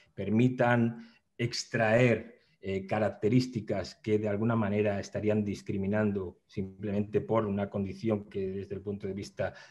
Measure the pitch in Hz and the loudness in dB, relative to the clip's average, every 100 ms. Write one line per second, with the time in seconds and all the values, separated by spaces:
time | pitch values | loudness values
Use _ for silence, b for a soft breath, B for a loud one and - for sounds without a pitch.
0 | B - 98 110 127 123 120 120 117 113 | B -8 0 4 4 4 4 4 2 -2
1 | B B _ - 113 - - 123 110 113 | B B _ -6 -4 -4 -4 0 4 6
2 | 127 113 - - b b 98 95 95 107 | 6 4 -2 -18 b b -4 -4 -2 0
3 | 104 - 104 123 123 113 101 101 87 - | 0 0 2 2 2 -4 -4 -4 -6 -8
4 | 110 107 107 101 113 113 101 104 104 98 | 0 0 0 0 0 2 2 2 2 0
5 | 95 - 104 107 101 95 - 101 95 104 | -4 -4 0 2 0 -4 -4 -4 0 2
6 | 107 101 90 - _ - 95 95 104 101 | 2 0 -4 -10 _ -8 -8 -6 -4 -2
7 | 104 - - 110 107 98 101 104 95 95 | 0 -2 2 0 2 0 -2 -2 -4 -4
8 | 113 104 104 101 95 95 95 98 98 101 | -2 -2 -2 -6 -6 -6 -8 -8 -8 -8
9 | 98 95 95 - 95 B B | -6 -8 -8 -6 -6 B B